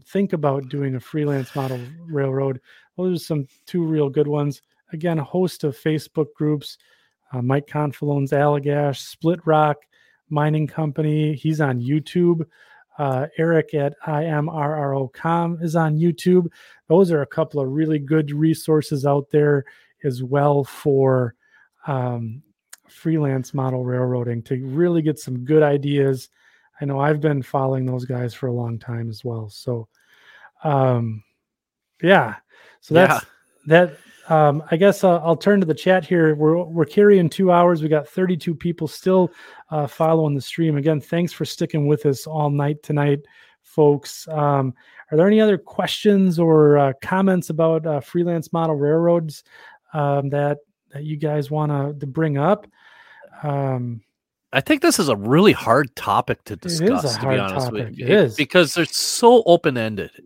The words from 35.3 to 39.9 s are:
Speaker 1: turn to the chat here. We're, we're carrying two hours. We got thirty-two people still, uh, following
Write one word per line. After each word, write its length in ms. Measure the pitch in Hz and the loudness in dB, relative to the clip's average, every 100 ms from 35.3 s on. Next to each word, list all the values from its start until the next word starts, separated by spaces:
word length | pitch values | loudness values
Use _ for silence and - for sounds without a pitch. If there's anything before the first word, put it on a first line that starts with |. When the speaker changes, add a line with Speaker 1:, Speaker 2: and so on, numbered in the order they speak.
| 165 | 0
Speaker 1:
turn 220 | 196 202 | 2 2
to 60 | 170 | 0
the 80 | |
chat 300 | 147 180 185 | 0 0 0
here. 320 | 160 175 160 151 | 0 2 2 2
We're, 260 | 151 170 | 2 0
we're 220 | 170 165 | -2 -2
carrying 440 | 151 - 208 196 165 | 0 4 6 6 4
two 220 | - 190 | 2 4
hours. 320 | 175 175 165 | 4 4 2
We 60 | 151 | 0
got 200 | 151 143 | -2 -2
thirty-two 460 | - 185 175 - | -4 -2 -2 -4
people 320 | 160 175 165 - | -6 -6 -6 -8
still, 460 | - 185 185 175 - - - - | -4 0 2 2 -4 -20 -20 -8
uh, 180 | 156 | -6
following 480 | 143 | -4